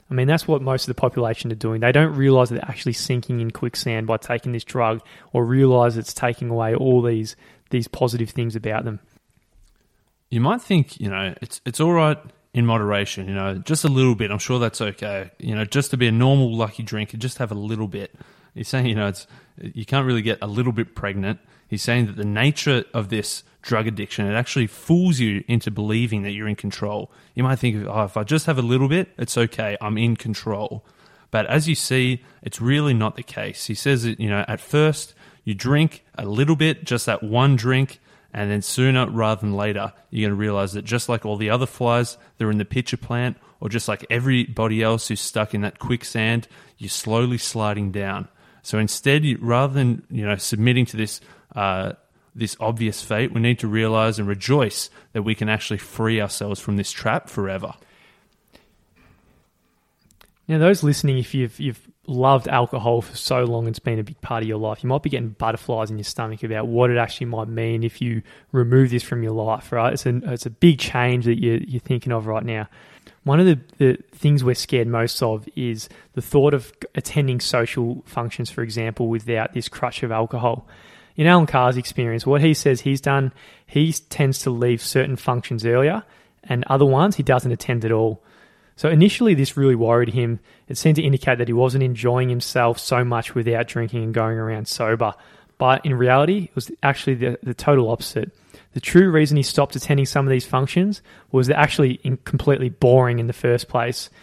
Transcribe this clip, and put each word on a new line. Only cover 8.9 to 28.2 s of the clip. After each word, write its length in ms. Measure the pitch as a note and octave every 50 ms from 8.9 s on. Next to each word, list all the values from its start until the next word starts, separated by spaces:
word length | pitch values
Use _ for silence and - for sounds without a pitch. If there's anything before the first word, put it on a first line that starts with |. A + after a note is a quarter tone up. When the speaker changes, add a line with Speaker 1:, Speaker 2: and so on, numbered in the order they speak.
| G#2+ G2+ _ _ _ _ _ _ _ _ _ _ _ _ _ _ _ _ _ _ _ _ _ _ _ _ _ -
Speaker 2:
You 100 | B2 A2+
might 220 | B2 D3+ A3+ A#3+
think, 380 | - - G3 D#3+ C3+ - - -
you 100 | G#2+ G2
know, 240 | F#2+ G2 G2 F#2 - -
it's, 180 | - - - - -
it's 160 | B2 A#2 -
all 120 | D#3 E3+
right 260 | F3 E3 D#3 D3+ D3+ D3+ - - - _ _ _ -
in 100 | A#2+ A#2
moderation, 600 | A2+ A2+ A2 G#2 G#2 G2+ G2+ G2+ - - G2 F#2
you 80 | G2 G2
know, 240 | G2 F#2+ G2 F#2+ F#2+
just 240 | - - D#3+ -
a 60 | - D3+
little 260 | C3+ C3 C3 B2+ A#2
bit. 160 | G2+ A2 G2
I'm 80 | G#2 G2+
sure 220 | - - B2+ B2
that's 200 | A#2+ A2 - -
okay. 520 | A2+ G#2 F#2+ - A2+ G#2 G2+ G2 F#2+ F2+ _ -
You 160 | - A2+ G#2+
know, 80 | G#2+ G#2+
just 260 | G2+ - C#3+ C#3 -
to 60 | -
be 100 | B2 B2
a 60 | A#2
normal 420 | A2+ A2+ B2+ C3+ C#3 C#3 C3 A#2 A2+
lucky 300 | A2+ A2+ G#2 - - A2+
drinker, 320 | G2 G#2+ G#2+ G#2+ - -
just 220 | A2 A#2+ B2+ - -
have 120 | B2+ G#2
a 60 | G#2+
little 320 | G2+ G#2 G#2+ A2+ G#2+ A2 G2
bit. 260 | - G2+ G2 - _ - - _ _ _ _ _ -
He's 140 | A#2 A2 -
saying, 180 | - C3 B2+
you 80 | A#2+ G#2+
know, 140 | A2 G#2 G2+
it's, 180 | F#2 - - _ - - _ _ _ -
you 240 | - - - A2+ G#2
can't 220 | - C3+ C#3 C3+
really 160 | B2+ B2 A2+
get 160 | G#2 A2 G2+ -
a 60 | G#2
little 260 | G#2 G2+ A#2+ B2 B2+
bit 220 | A2+ A#2 A2+ - -
pregnant. 460 | - G#2 G2+ G2 G2 F#2+ G2+ A2 - _ _ _ _ _
He's 160 | - G#2+ G2+
saying 240 | - A#2+ A#2+ B2 A#2
that 100 | G2+ F#2+
the 80 | G#2+ G#2
nature 600 | G#2 G#2 G#2+ B2 D3 D3 - - D3 C3+ A#2+ - - -
of 140 | A2+ G#2 G2
this 340 | A2 G#2+ G2+ - - - - _ _ _
drug 280 | - - A#2+ A2 A2 A2+
addiction, 360 | G#2+ G#2+ G#2 - - - G#2
it 100 | G2+ G#2
actually 320 | A#2 B2 - - C#3 A2+ G#2
fools 500 | - - - - E3 F3 F#3 F3+ D#3 B2+
you 240 | A#2+ G#2+ G2 G2 - -
into 240 | A#2+ A2+ - A2
believing 500 | G2+ G#2+ G#2 G#2+ A2 A2+ B2 A2 A2 G#2
that 80 | G2 G#2
you're 160 | G2+ G#2 G#2+
in 80 | G#2+ G2+
control. 560 | - - G2+ - - G#2+ G#2 G#2 G2+ - - _ _ _ _ -
You 80 | B2
might 140 | B2+ C3 C3+
think, 280 | - - B2 G#2+ G#2 G2+ G2+
"Oh, 160 | G2+ A2 G#2
if 120 | F#2+ -
I 60 | A2